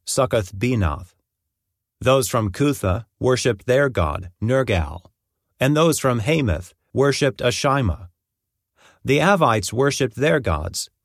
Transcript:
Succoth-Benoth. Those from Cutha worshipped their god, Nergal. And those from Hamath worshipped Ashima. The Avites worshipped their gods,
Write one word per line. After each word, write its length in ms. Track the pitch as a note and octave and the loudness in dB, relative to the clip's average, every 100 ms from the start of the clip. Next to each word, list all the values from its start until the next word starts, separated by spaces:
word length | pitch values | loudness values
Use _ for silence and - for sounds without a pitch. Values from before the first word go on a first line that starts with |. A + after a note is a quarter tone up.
Succoth-Benoth. 1120 | - - B2+ A#2 G2 G2 B2 A#2+ E2 C#2+ F#2 _ _ _ _ _ _ _ _ - | -6 -2 0 0 -2 -4 -2 0 0 -2 -12 _ _ _ _ _ _ _ _ -4
Those 280 | A#2+ C3+ B2+ | 2 2 2
from 220 | A#2+ G#2 | -2 -2
Cutha 560 | F#2 C#3+ C3+ F#2+ F2+ - - | 0 0 0 -2 -2 -6 -2
worshipped 480 | A#2+ B2+ B2+ G#2 - | 0 2 0 -2 0
their 220 | C3 C#3+ | 2 2
god, 420 | G#2 D#2 D2 F#2 - | 0 -2 -4 -10 -6
Nergal. 680 | A2 C3 B2 F#2 D2 E2+ - _ _ _ _ - | -2 0 0 -2 -2 -8 -18 _ _ _ _ -2
And 160 | C3+ | 0
those 240 | D3+ E3 D3 | 4 2 2
from 200 | C3+ A#2+ | 0 0
Hamath 560 | A2 D#3+ A#2+ D#2 - _ _ | 0 0 0 -2 -6 _ _
worshipped 480 | A#2+ C#3 C3+ C#3 - | 0 2 2 0 0
Ashima. 680 | B2 - C#3+ C3+ G#2 D#2+ F#2 _ _ _ _ _ _ _ _ _ | -2 0 0 0 0 -4 -10 _ _ _ _ _ _ _ _ _
The 140 | A#2+ C#3+ | -2 2
Avites 540 | E3+ G3 C3+ A2 - | 4 4 4 2 0
worshipped 440 | A2+ C#3 - B2+ A#2+ | 0 0 0 -4 -2
their 240 | D3+ D#3+ | 0 0
gods, 500 | G#2 D2+ E2+ - - _ | 0 -4 -4 -8 -12 _